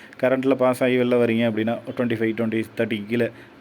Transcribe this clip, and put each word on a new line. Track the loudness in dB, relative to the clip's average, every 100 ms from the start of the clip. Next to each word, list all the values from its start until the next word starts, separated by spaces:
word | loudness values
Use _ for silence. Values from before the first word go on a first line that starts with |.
| -20 -2
கரண்ட்ல | 0 2 2
பாஸ் | 2 2 2
ஆகி | 2 2
வெளில | 2 2
வரீங்க | 2 2 0
அப்படின்னா, | 0 -2 -4 -6 -4
ட்வென்டி | -2
ஃபைவ், | 0 -2
ட்வென்டி, | -2 -2 -2 -4 -4
தேர்ட்டி | -4 -4 -4
கீழே, | -2 -2 -6 -20 -6